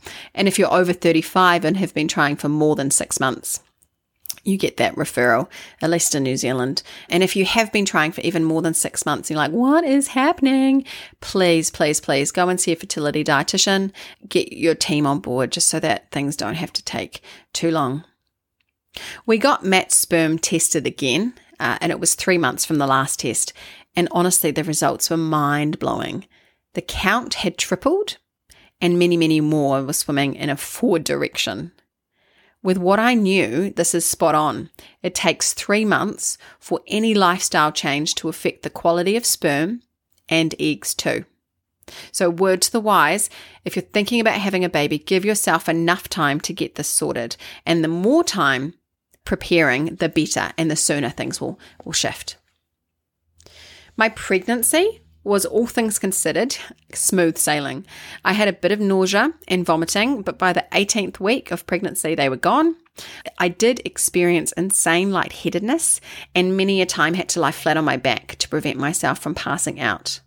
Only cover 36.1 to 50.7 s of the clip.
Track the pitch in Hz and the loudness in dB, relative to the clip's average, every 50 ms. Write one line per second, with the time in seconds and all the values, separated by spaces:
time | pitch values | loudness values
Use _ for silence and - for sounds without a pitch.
36.1 | - - - - - - - - - _ - - 180 - - - - 208 220 226 | -4 -6 -6 -8 -8 -8 -14 -20 -20 _ -6 -6 -6 -6 -4 -4 -2 0 2 2
37.1 | 220 202 190 175 175 185 - - - 175 151 151 156 - - 156 143 143 151 170 | 4 4 4 4 2 0 -2 0 2 2 2 2 0 -2 -2 -2 -2 -2 -2 -2
38.1 | - - - 160 151 - - 180 - - - 143 - - - 175 170 175 175 185 | -4 -4 -6 -6 -8 -4 -4 -4 -4 -4 -10 -12 -10 -2 0 2 2 2 2 0
39.1 | 208 233 240 - - - - 165 143 139 156 180 233 240 - _ _ _ _ _ | 0 0 0 -2 -2 0 0 0 0 0 0 -2 -4 -6 -10 _ _ _ _ _
40.1 | _ _ _ - 165 165 165 160 - - 147 151 147 - - - - - - 160 | _ _ _ -2 0 2 2 0 -2 -2 -2 -2 -2 -4 -6 -6 -6 -4 -4 -2
41.1 | 120 113 - - _ _ _ _ _ _ _ _ _ _ _ - - - - - | -4 -4 -6 -10 _ _ _ _ _ _ _ _ _ _ _ -20 -20 -20 -18 -12
42.1 | - - 196 175 170 170 190 190 185 185 - - - 233 214 220 202 175 151 151 | -4 0 0 0 2 2 2 2 4 2 0 0 0 0 0 2 4 4 4 4
43.1 | 175 214 254 - - - - - - - _ - - 185 175 - - 208 202 202 | 2 0 -2 -4 -6 -12 -20 -20 -20 -12 _ -6 -6 -6 -6 -2 0 0 0 2
44.1 | 240 233 226 220 - - 196 196 196 180 180 170 175 160 143 147 156 151 - - | 0 2 2 2 2 2 0 -2 0 0 0 0 0 0 0 0 0 -4 0 0
45.1 | 190 185 185 208 214 208 - - 165 165 - - 160 165 170 165 175 185 - - | 0 2 2 0 0 0 2 2 0 2 0 0 0 2 2 2 0 0 -2 -6
46.1 | - 185 156 143 143 156 - - 165 - 151 - - - 151 - - - 156 151 | -4 0 0 0 0 -2 -4 -6 -6 -6 -6 -6 -6 -8 -6 -4 -2 -2 -2 -2
47.1 | 139 - 117 120 - - - - - - - - 165 170 160 160 165 170 185 220 | -4 -4 -6 -8 -10 -12 -14 -18 -20 -10 -2 0 2 2 2 0 0 0 2 4
48.1 | 277 330 339 - - 202 151 139 135 127 135 156 175 _ _ _ _ _ _ _ | 4 4 4 2 0 0 2 2 2 0 -2 -6 -8 _ _ _ _ _ _ _
49.1 | _ _ _ - 123 - - - 175 170 160 139 123 131 151 165 - - 113 107 | _ _ _ -4 -4 -4 0 2 4 4 4 4 2 0 -2 -4 -2 -2 -4 0
50.1 | - 170 151 - - - - - - - 165 160 | 0 0 0 0 -2 -2 -4 -4 -2 -2 -2 0